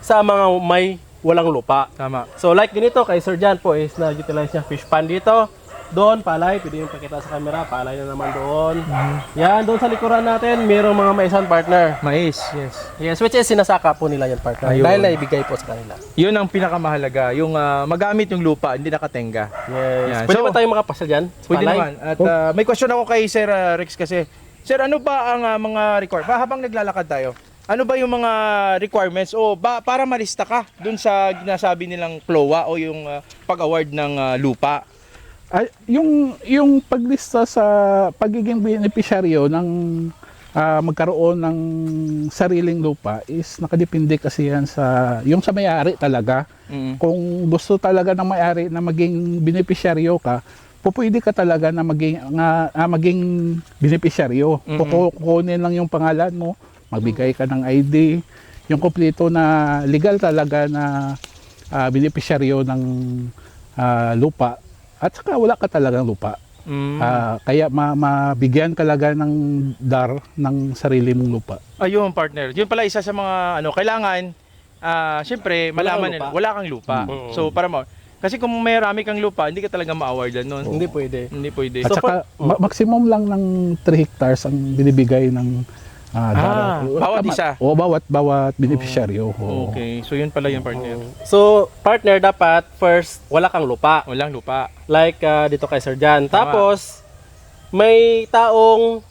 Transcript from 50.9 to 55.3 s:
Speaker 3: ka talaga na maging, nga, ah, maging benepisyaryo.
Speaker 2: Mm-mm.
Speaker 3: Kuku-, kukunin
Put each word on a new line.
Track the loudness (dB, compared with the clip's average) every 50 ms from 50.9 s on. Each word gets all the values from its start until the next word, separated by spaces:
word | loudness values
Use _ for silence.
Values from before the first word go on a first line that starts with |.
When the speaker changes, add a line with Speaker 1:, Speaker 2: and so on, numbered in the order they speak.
| 0 0 0 2 0 2
Speaker 3:
ka | 0 0 0
talaga | 2 2 2 2 2 2 0
na | 0 0 -2
maging, | 0 0 0 0 0 -2 -4 -6 -6 -2
nga, | 0 2 2 2 2 0 -2 0
ah, | -2 0 0
maging | 2 2 2 2 2 2 0 -2 -2 -2 -2 -2 -2 -4 -6 -10 -6
benepisyaryo. | 0 2 2 2 4 2 0 0 0 -2 0 2 2 2 2 2 0 -2
Speaker 2:
Mm-mm. | -6 -2 -2
Speaker 3:
Kuku-, | -2 0 2 2 2 2 0 -2
kukunin | 0 2